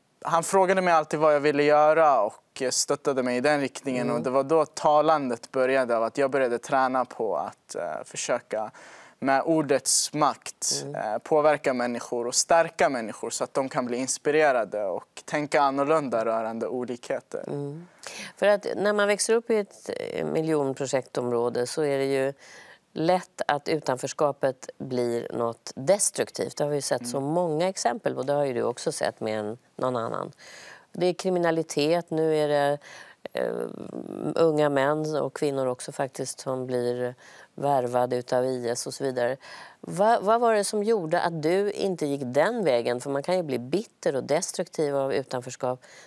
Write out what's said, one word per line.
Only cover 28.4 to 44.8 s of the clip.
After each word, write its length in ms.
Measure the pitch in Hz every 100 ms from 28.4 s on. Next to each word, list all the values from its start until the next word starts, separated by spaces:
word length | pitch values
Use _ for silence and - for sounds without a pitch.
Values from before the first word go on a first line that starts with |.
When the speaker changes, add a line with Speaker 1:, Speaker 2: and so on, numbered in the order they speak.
| 139
Speaker 2:
ju 80 |
du 100 | 120
också 280 | 113 120 165
sett 280 | - - -
mer 180 | 113 107
än 200 | 107 117 _ -
någon 200 | 127 123
annan. 360 | 117 107 - - - - - - _
Det 140 | 175 180
är 80 |
kriminalitet, 960 | 170 190 180 170 165 160 147 147 170 165
nu 280 | 160 160 156
är 100 | 151
det, 300 | 147 143 147 - - - - -
eh, 200 | - 62 60 60 - - 60 50 50 147 -
unga 340 | 165 151 151
män 460 | 139 135 156 156 151
och 180 | 139 -
kvinnor 320 | 151 135 131
också 240 | 123 -
faktiskt 480 | 143 135 - 135 -
som 280 | 135 131 127
blir 480 | 123 120 123 123 123 - - - -
värvade 600 | 139 139 123 123 123 123
utav 300 | 120 127 131
I 240 | 127 120
S 180 | 123 139
och 60 |
så 100 | -
vidare. 340 | 139 127 120 135 - - - -
Va-, 380 | - 165 214 233
vad 200 | 190 233
var 120 | 233
det 100 | 214
som 200 | 196 214
gjorde 380 | 208 220 160 170
att 200 | 175 165
du 280 | 151 190 202
inte 340 | - 196 170 147
gick 160 | 143 123
den 380 | 135 180 240
vägen? 380 | 165 120 120 120
För 80 | 143
man 140 | 139
kan 120 | 139 185
ju 60 |
bli 160 | 156 123
bitter 560 | 123 175 226 _ 175 135
och 80 |
destruktiv 720 | 120 151 - - 175 -